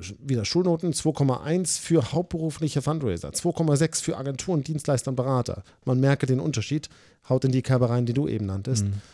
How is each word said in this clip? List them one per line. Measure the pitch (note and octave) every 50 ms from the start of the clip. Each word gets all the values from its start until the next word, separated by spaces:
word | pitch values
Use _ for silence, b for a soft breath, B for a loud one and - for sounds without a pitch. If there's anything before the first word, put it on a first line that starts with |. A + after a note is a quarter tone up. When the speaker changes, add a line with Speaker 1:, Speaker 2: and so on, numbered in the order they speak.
| F2 F#2 G#2 -
Speaker 1:
wieder | C#3+ C#3 C3 A#2 G#2
Schulnoten, | - - E3+ F3+ F3+ E3+ E3 - F3
zwei | D3 - - D#3+
Komma | C3+ - C#3+ C3+ B2+ -
eins | - C#3+ E3 F#3 F#3 - - -
für | - - E3 D#3+ A#2+ -
hauptberufliche | - E3 F3 - - E3 D#3+ D#3+ C#3+ - D#3+ C#3+ - D3
Fundraiser, | C3 D3 D#3 D#3+ C#3+ A2 F2 E2 - C#2+
zwei | - - - F3
Komma | E3 - E3 D#3 C#3+
sechs | C#3 D#3+ D#3+ - -
für | - - - -
Agenturen, | C3 C#3 C3+ B2+ - F#3 F3+ D3+
Dienstleister | C3 - D#3 C#3+ - - C#3 A#2+ - C#3
und | B2+
Berater. | C3 B2 C3+ C3 B2+ A#2+ - - G2 - b b b b
Man | B2+ B2+ B2+
merke | C3+ C#3 C3+ - -
den | B2 C3 C3
Unterschied, | - D#3 C3+ - G#2 - C#3+ D#3 - - b b b b b b b -
haut | C3 B2+ -
in | C3+
die | B2+ C3
Kerbe | - - C3+ B2 B2 A2+
rein, | A#2 B2 B2
die | A#2
du | A#2 C3+ D3 -
eben | - G#2+ G#2+
nanntest. | G2 F#2+ G2+ G2+ C3 C3 G#2+ G2+
Speaker 2:
Mhm. | G2+ G2 G2+ B B